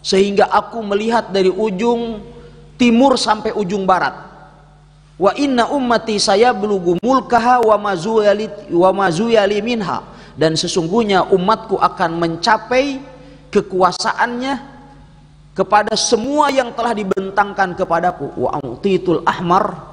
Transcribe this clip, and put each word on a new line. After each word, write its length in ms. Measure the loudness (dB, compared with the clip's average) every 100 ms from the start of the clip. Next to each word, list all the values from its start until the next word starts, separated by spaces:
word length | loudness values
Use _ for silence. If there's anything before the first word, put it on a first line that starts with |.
sehingga 480 | 0 0 2 2 2
aku 320 | 2 -2 -10
melihat 480 | -4 -2 0 -2 -2
dari 160 | 0 0
ujung 720 | 0 -4 0 0 0 -4 -10 -14 -20 -20 -20 -20
timur 400 | 0 4 6 4
sampai 400 | 4 2 0 -2
ujung 320 | -4 -4 -2 0
barat. 320 | 2 0 -6 -20 -20 -20 -20 -20 -20 -20 -20 -20
Wa 160 | 4 4 4
inna 320 | 0 2 0
ummati 480 | 0 0 0 0 -2
sayablugu 800 | 2 4 4 2 -2 0 0 0
mulkaha 640 | 2 0 2 2 4 2
wa 160 | 4 2
mazuyali, 720 | 0 -4 0 2 2 2 -2 -10 -4
wa 160 | 2 2
mazuyali 720 | 2 0 0 2 2 2 0
minha, 400 | -2 -4 -4 -6 -10 -20 -20
dan 240 | -2 0 0
sesungguhnya 720 | -2 -2 0 0 2 0 2
umatku 480 | 2 2 -2 -2 -2
akan 400 | -2 0 -4 -2
mencapai 800 | -4 -2 0 0 0 0 0 -6 -12 -20 -20 -20 -2
kekuasaannya 1200 | -2 -2 0 0 0 -6 -2 -2 -2 -6 -6 -10 -20 -20 -20 -20 -20 -20 -20 -14
kepada 400 | -6 2 2 2
semua 560 | -2 0 -2 0 0 2
yang 240 | 2 -2
telah 180 | -4 -4 -4
dibentangkan 800 | -4 -4 -2 -2 -2 -2 -4 -2
kepadaku. 580 | -2 0 0 -4 -10 -4
Wa 220 | -4 -4
autitul 640 | -8 -6 0 0 0 0
ahmar 580 | 0 -4 0 0 0 -8 -18